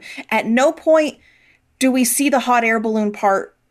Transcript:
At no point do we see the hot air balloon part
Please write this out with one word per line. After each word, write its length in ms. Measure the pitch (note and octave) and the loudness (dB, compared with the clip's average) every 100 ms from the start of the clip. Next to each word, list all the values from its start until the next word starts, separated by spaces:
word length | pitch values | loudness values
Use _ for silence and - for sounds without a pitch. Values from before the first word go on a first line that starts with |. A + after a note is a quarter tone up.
| - - - | -14 -18 -6
At 160 | A3 G#3 | -4 0
no 260 | A#3 C#4+ | 2 2
point 460 | D#4 - D#4+ D4+ - _ _ _ _ _ _ | 0 2 2 2 -6 _ _ _ _ _ _
do 120 | C4 | 0
we 140 | C4 A#3+ | 2 0
see 240 | - C#4+ | 0 0
the 100 | C#4 | 0
hot 220 | B3 A#3+ | 2 0
air 160 | A3+ A3+ | 2 -2
balloon 320 | A3 A3 G#3 | -2 -2 -2
part 460 | G#3 G#3 F#3+ - _ _ | -2 0 0 -2 _ _